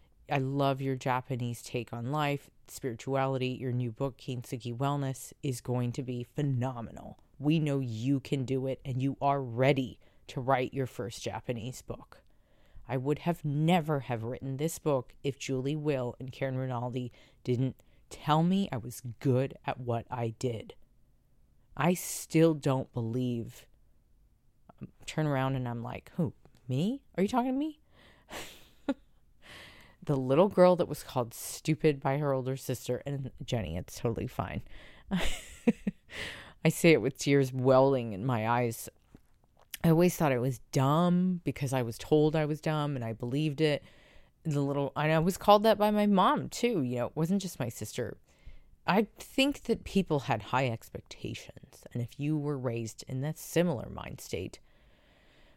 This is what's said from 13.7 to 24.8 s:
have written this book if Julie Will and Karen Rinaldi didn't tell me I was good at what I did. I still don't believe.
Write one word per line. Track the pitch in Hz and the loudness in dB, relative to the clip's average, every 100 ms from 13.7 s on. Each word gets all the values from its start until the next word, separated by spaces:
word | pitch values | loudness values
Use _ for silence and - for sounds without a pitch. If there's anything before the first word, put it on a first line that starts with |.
| 180 156 143 | 4 4 -2
have | 123 117 | -2 -6
written | 113 127 135 135 | -4 -6 -6 -4
this | 160 - | -4 -2
book | 156 135 - - | 0 0 -2 -6
if | 143 - | -6 -6
Julie | - 131 135 151 | -4 -2 -2 -2
Will | 151 135 123 - | -2 -2 -2 -6
and | 131 | -12
Karen | - 135 127 | -6 -4 -2
Rinaldi | 131 123 123 127 123 - - _ | -4 -4 -4 -6 -8 -12 -20 _
didn't | - 120 131 - - - - | -2 0 0 -2 -20 -20 -20
tell | - - 156 | -8 2 4
me | 170 196 196 | 4 2 0
I | 117 | -6
was | 123 - 123 110 | -8 -10 -12 -2
good | 139 127 139 - - | 2 2 0 -6 -8
at | 127 | -6
what | 120 117 - | -4 -4 -4
I | 123 117 110 | -6 -4 -2
did. | 131 113 233 - - _ _ _ _ _ _ _ _ - | -4 -4 -12 -20 -20 _ _ _ _ _ _ _ _ 0
I | 147 185 | 0 0
still | - - - 160 165 | -4 -10 0 6 6
don't | 151 143 131 - | 4 0 0 -2
believe. | 120 113 123 127 117 113 - - _ _ _ _ _ _ _ _ _ _ - | -4 -2 -2 -2 -2 -6 -14 -20 _ _ _ _ _ _ _ _ _ _ -18